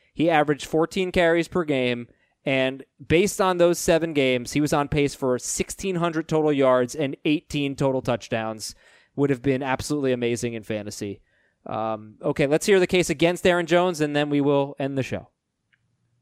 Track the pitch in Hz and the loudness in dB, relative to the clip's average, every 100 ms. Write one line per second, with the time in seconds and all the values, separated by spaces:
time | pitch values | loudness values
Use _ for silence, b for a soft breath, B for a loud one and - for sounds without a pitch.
0 | _ - 160 156 147 139 - 160 165 196 | _ -2 2 2 2 -2 -2 -2 0 -2
1 | 180 180 170 170 160 180 151 135 123 120 | -2 2 4 2 0 -2 0 0 0 -2
2 | 117 _ _ _ 147 131 131 135 - _ | -8 _ _ _ -2 0 0 -4 -12 _
3 | 127 160 202 - 190 175 175 170 - 165 | 0 2 2 0 0 4 2 2 2 2
4 | 165 147 131 127 120 147 147 156 143 151 | 2 0 2 0 -2 -2 0 0 0 0
5 | 143 - 131 123 - - - - 190 175 | 0 0 -2 -2 -2 -6 -6 -6 -4 -2
6 | 170 160 160 156 151 139 131 127 123 156 | -2 -2 -2 0 2 4 4 4 2 -2
7 | 139 - 160 151 - 147 139 135 139 131 | -6 -2 0 0 -2 -4 -4 -2 -2 0
8 | 131 117 - 113 110 110 - - b b | -2 -4 -4 -6 -6 -8 -12 -16 b b
9 | b - 143 127 135 131 139 131 - 147 | b -2 0 0 0 -2 -2 -4 -2 -2
10 | 135 123 120 117 120 113 104 107 104 - | 0 0 0 -2 -4 -6 -6 -8 -8 -10
11 | 104 95 _ _ _ _ - 110 113 110 | -10 -10 _ _ _ _ -10 -6 -4 -6
12 | 107 - 147 143 139 156 - 190 180 185 | -10 -8 -4 0 2 2 4 4 4 2
13 | 165 151 165 180 190 175 160 175 180 151 | 0 2 0 2 2 2 2 2 2 0
14 | 147 147 147 143 139 139 139 - 139 135 | -2 0 0 2 2 2 0 -4 -4 -4
15 | 123 107 - _ _ _ _ _ _ _ | -4 -8 -10 _ _ _ _ _ _ _
16 | _ _ | _ _